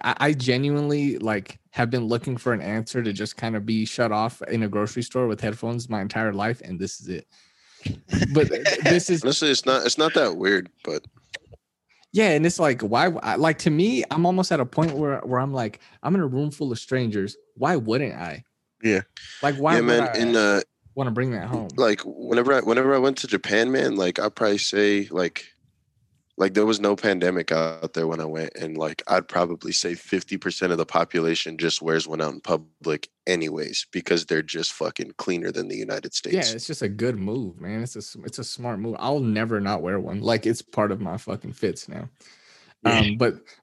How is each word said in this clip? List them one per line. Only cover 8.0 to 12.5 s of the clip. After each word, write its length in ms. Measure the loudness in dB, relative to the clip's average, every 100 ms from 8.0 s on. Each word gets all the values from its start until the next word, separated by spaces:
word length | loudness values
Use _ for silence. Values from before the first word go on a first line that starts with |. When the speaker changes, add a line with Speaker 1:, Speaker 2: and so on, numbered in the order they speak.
| -2 0 2
Speaker 1:
But 160 | 4 2
Speaker 2:
<laughs> 340 | 2 0 2
Speaker 1:
this 260 | 4 4 4
is 140 | 0
Speaker 3:
Honestly, 260 | 2 2 2
it's 160 | 2 4
not, 200 | 2 2
it's 120 | 2
not 160 | 4
that 240 | 4 2 2
weird, 320 | 2 2 -2 _
but 200 | -6 -6 -8 _ _ -18 _ -20 _ _ _ _ _
Speaker 1:
Yeah, 180 | 4 6
and 160 | 6
it's 140 | 4